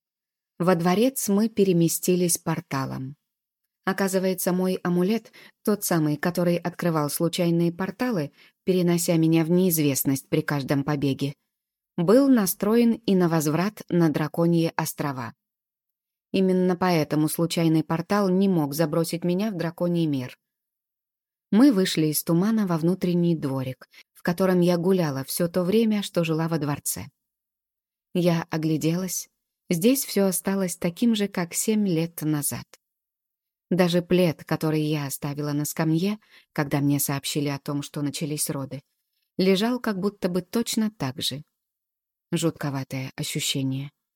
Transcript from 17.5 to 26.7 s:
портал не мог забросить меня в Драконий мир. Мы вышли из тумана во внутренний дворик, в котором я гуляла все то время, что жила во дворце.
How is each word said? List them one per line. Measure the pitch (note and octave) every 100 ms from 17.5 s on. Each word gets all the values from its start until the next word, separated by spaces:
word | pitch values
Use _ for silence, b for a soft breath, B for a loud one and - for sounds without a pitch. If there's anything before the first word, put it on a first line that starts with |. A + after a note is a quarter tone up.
| F3 E3 D#3+
портал | D3+ E3 E3+ G3+ G3+
не | F#3 G3
мог | F3 C#3+
забросить | C#3+ E3 E3+ E3 E3+ F3
меня | F3+ A3
в | F3+
Драконий | E3 E3 F3 F3 D#3+
мир. | C#3 B2 - _ _ _ _ _ _ _ _ _ _ _
Мы | G3 C#4+
вышли | G3+ F#3+ - D#3
из | D3
тумана | - E3+ G3+ A3 G3
во | E3
внутренний | E3 F#3 F3+ F3 E3+ D#3+
дворик, | D3 C3+ C3 C3 - B -
в | _
котором | - F3 F#3+ F3+
я | F3 F3
гуляла | E3+ F#3+ D#3+ C3+ C3+
все | - E3+
то | F3+
время, | F3 G#3+ A3+ G#3
что | G3 -
жила | E3 D#3 E3
во | E3
дворце. | D3